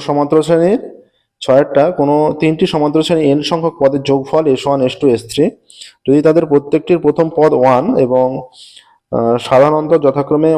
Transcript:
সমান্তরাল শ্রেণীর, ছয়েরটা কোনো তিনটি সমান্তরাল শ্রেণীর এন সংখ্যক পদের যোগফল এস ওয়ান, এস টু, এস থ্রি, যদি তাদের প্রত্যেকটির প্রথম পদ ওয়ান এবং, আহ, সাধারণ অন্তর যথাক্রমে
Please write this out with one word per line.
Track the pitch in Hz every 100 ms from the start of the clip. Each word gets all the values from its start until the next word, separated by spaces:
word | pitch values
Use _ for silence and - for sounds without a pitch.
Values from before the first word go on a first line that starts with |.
| 151
সমান্তরাল | 147 143 156 151
শ্রেণীর, | 165 175 240 - - _ _ _ _
ছয়েরটা | - 131 147 - 160 180
কোনো | 143 151 156 156
তিনটি | 160 160 185
সমান্তরাল | 156 147 160 160
শ্রেণীর | 165 143
এন | 147 143
সংখ্যক | 165 165 160
পদের | 139 139 139
যোগফল | 135 131 156 156
এস | 131 139
ওয়ান, | 139 127
এস | -
টু, | 139
এস | 113 -
থ্রি, | - 180 - _ - - _ -
যদি | 147 156
তাদের | 165 160
প্রত্যেকটির | 143 139 156 165 170
প্রথম | 147 147 160 147
পদ | 151 135
ওয়ান | 127 127 190 -
এবং, | 123 127 127 135 - - - - _ _ _
আহ, | 123 117 120 -
সাধারণ | 131 147 151
অন্তর | 151 160 143
যথাক্রমে | 143 139 151 160